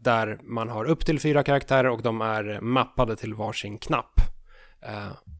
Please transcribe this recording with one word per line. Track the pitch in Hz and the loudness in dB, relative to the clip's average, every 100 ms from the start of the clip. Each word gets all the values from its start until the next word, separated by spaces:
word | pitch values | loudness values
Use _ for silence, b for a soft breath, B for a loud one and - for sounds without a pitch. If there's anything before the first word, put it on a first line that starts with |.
där | 123 113 110 104 | 2 2 0 -6
man | - 113 113 | -8 -6 -6
har | 113 | -4
upp | 117 160 - | -2 0 0
till | 151 | 0
fyra | 156 147 | 2 2
karaktärer | 143 139 - 135 127 | 2 0 2 2 4
och | 117 | 0
de | 113 113 | -2 -2
är | 110 110 107 104 | -2 -2 -4 -6
mappade | 110 127 117 - 120 110 | -2 0 0 0 0 -2
till | 113 | -6
varsin | 107 107 107 104 101 | -6 -6 -6 -8 -10
knapp. | - 139 - - - - b b b b | -4 -4 2 6 6 2 b b b b
Eh, | - 107 101 - - 76 | -12 -10 -10 -12 -16 -20